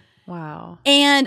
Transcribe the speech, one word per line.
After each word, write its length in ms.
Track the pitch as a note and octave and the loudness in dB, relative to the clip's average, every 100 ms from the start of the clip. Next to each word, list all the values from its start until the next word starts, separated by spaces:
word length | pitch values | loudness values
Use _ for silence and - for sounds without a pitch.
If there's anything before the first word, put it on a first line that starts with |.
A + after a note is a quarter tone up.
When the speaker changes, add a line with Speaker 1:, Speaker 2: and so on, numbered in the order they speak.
| _ _ - | _ _ -16
Speaker 1:
Wow. 520 | F3 D#3 D3+ F3 F3 | -14 -12 -14 -18 -6
Speaker 2:
And 420 | C#4 C#4+ C#4+ C#4 | 2 4 4 2